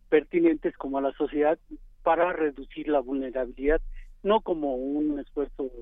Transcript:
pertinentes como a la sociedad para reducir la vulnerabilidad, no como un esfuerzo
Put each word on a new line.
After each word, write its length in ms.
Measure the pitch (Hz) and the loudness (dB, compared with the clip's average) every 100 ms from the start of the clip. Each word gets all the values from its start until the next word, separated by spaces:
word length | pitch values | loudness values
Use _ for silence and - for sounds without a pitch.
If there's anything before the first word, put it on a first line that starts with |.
| - | 2
pertinentes 680 | 156 147 175 165 156 175 - | 2 4 4 4 4 -2 -6
como 220 | 135 139 | -6 -2
a 20 | |
la 100 | 139 | -2
sociedad 440 | - 147 151 147 170 - - - - | -2 -2 2 2 0 -4 -18 -18 -4
para 300 | 165 165 175 | 0 2 2
reducir 540 | 165 151 139 131 156 147 | 0 -2 -2 -12 -8 0
la 120 | 143 | 0
vulnerabilidad, 800 | 123 139 131 127 123 123 139 160 - - - - | 0 -4 -4 -4 -6 -2 0 2 0 -10 -14 -4
no 200 | 196 220 | 2 2
como 340 | - 165 147 127 | 2 -2 -2 -2
un 440 | 135 147 151 143 | -2 -2 -2 -2
esfuerzo 520 | - 151 139 - 135 120 | -6 -6 -6 -4 -8 -8